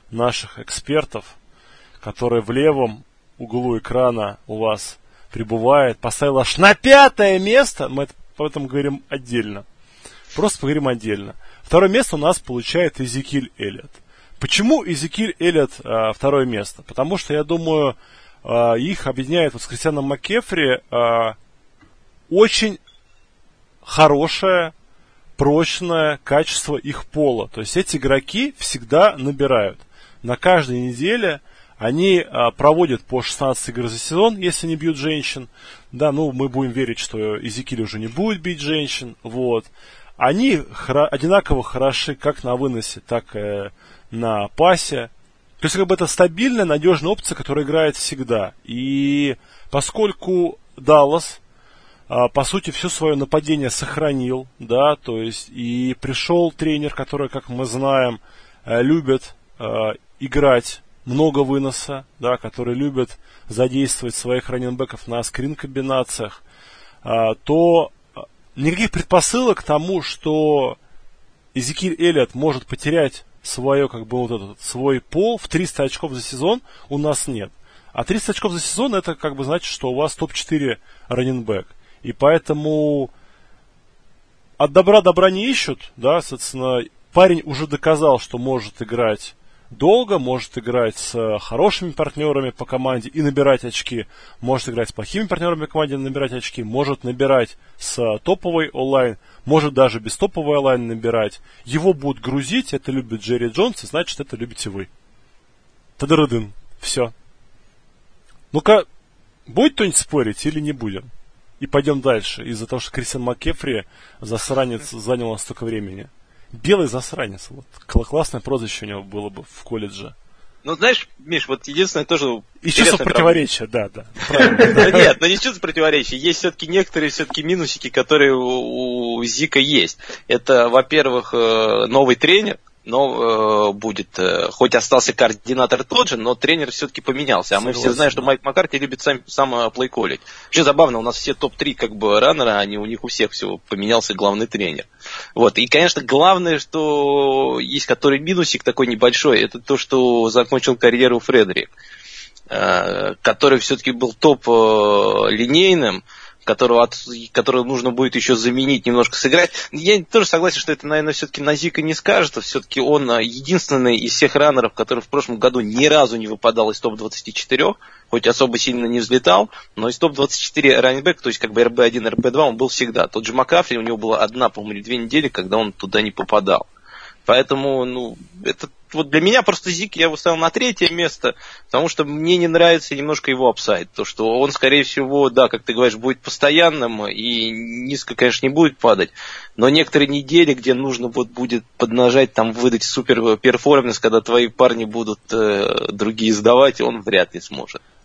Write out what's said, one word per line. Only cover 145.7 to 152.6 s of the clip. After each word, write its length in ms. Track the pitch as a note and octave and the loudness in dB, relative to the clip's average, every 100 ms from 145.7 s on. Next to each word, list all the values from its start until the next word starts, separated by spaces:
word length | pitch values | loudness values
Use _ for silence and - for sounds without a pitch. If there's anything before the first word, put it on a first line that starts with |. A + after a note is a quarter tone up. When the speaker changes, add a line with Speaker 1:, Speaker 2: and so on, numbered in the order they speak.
| D3+ F3 D#3 | 4 4 0
Speaker 2:
главное, 560 | B2+ C#3 F3+ F#3 F3 D3+ | 0 4 6 4 2 -2
что 1000 | - D#3+ D3+ D3 C#3+ C#3+ C#3 C3+ C3 B2+ | -2 -4 0 0 2 2 2 2 0 -2
есть, 280 | B2+ C#3 - | -4 -4 -2
который 320 | B2 C#3+ C#3 | 2 2 2
минусик 440 | D#3+ F3+ D#3+ B2+ | 0 0 0 0
такой 240 | C3+ B2+ B2 | -2 0 0
небольшой, 540 | A2 B2 - D3+ G#2+ | 4 2 4 2 2
это 180 | G#2+ B2 | 2 -4
то, 180 | - C3+ | -4 -4
что 520 | - C3 B2 A#2+ A2+ | 0 2 4 4 4
закончил 460 | A#2 A#2+ C3 C3+ | 2 2 0 0
карьеру 440 | A#2+ A#2+ A#2+ B2+ A#2+ | 2 2 4 4 2
Фредерик, 500 | - B2+ G2 - - - - - - - - - - | 4 4 4 0 -8 -16 -20 -20 -20 -20 -20 -20 -10
э, 640 | - | -2